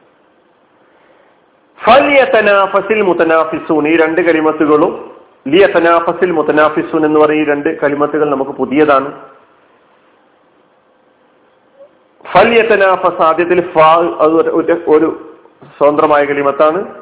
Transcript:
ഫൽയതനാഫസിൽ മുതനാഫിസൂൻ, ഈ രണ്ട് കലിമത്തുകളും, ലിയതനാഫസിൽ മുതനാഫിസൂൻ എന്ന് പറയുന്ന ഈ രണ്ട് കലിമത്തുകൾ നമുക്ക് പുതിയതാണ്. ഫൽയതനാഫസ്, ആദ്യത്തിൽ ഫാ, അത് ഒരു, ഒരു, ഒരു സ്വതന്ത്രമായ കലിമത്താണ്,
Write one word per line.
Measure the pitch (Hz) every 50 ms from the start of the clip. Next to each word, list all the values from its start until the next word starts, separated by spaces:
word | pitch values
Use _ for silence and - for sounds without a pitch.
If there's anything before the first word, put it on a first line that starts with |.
| _ _ _ _ _ _ _ _ _ _ _ _ _ _ _ _ _ _ _ _ _ _ _ _ _ _ _ _ _ _ _ _ _ _ _ - - 214
ഫൽയതനാഫസിൽ | 240 277 285 285 285 269 254 - - 220 208 208 202 196 196 190 - 202 185 - 220 214 208
മുതനാഫിസൂൻ, | 180 170 175 170 160 160 160 160 156 160 151 - - 170 151 147 151
ഈ | 165
രണ്ട് | 165 160 160 160 175
കലിമത്തുകളും, | 175 170 160 156 156 156 151 156 160 147 151 147 165 214 233 - - - - - - _ _ _ _ 135
ലിയതനാഫസിൽ | 147 190 196 - - 175 165 170 170 170 170 175 170 170 185 180
മുതനാഫിസൂൻ | 170 156 147 151 147 151 151 151 151 170 165 - - 156 156
എന്ന് | 151 151 151
പറയുന്ന | 151 151 151 151 156
ഈ | 147
രണ്ട് | 147 143 147 160 156 -
കലിമത്തുകൾ | 151 143 143 143 147 147 151 151 151 147
നമുക്ക് | 139 131 135 139
പുതിയതാണ്. | 139 135 131 123 131 147 151 147 143 135 135 143 - - - - - _ _ _ _ _ _ _ _ _ _ _ _ _ _ _ _ _ _ _ _ _ _ _ _ _ _ _ _ _ _ _ _ _ _ _ _ _ _ _ _ _ _ _ _ _ _ _ _ _ - - _ _ _ _ _ _ - - -
ഫൽയതനാഫസ്, | 180 214 233 233 226 214 - 208 196 196 190 185 175 180 175 170 185 175
ആദ്യത്തിൽ | 160 160 160 175 170 180 180 175 180 -
ഫാ, | 160 156 156 160 175 180 165 - -
അത് | 156 156 160
ഒരു, | 165 160 160
ഒരു, | - 165 160 - 170 170 - -
ഒരു | 151 151 160 160 - - - - - - _ - _ _ - - - -
സ്വതന്ത്രമായ | 143 147 151 147 156 151 151 147 147
കലിമത്താണ്, | 139 143 143 143 139 135 147 156 156 160 185 220 - - -